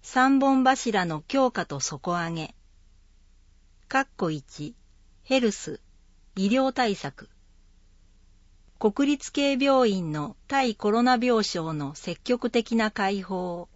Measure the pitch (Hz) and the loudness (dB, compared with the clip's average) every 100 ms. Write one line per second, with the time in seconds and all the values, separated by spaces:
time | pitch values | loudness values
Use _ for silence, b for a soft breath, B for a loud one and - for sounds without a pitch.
0 | - 254 262 269 269 269 254 269 240 208 | -2 2 4 6 6 4 4 2 0 0
1 | 175 156 - 269 254 - - 143 - 147 | -2 -4 -2 0 2 0 -6 -6 -6 -6
2 | - 175 170 165 156 - _ _ - _ | -4 -4 -4 -6 -10 -14 _ _ -20 _
3 | _ _ _ _ _ _ _ _ _ 269 | _ _ _ _ _ _ _ _ _ -2
4 | 269 - 160 156 - - 151 - _ _ | -2 -4 -4 -4 -10 -14 -14 -14 _ _
5 | _ _ - 262 233 - - - _ - | _ _ -2 0 0 -2 -12 -14 _ -20
6 | _ _ - - 196 254 269 262 233 196 | _ _ -14 -2 0 2 0 0 -2 -2
7 | 143 - - _ _ _ _ _ _ _ | -8 -14 -20 _ _ _ _ _ _ _
8 | _ _ _ _ _ - - _ 214 208 | _ _ _ _ _ -20 -20 _ -2 2
9 | 285 285 - - 277 269 277 269 240 190 | 0 0 -2 -2 0 2 4 4 4 2
10 | 165 151 147 - _ 277 254 214 208 220 | -2 -4 -6 -10 _ 0 0 -2 0 2
11 | 240 254 247 226 208 180 160 156 139 147 | 2 2 2 0 0 -4 -4 -6 -8 -10
12 | - 170 - 247 247 240 226 226 214 - | -10 -10 -4 -2 0 -2 0 0 0 -2
13 | 196 196 180 185 180 175 170 | -2 -2 -6 -6 -6 -8 -12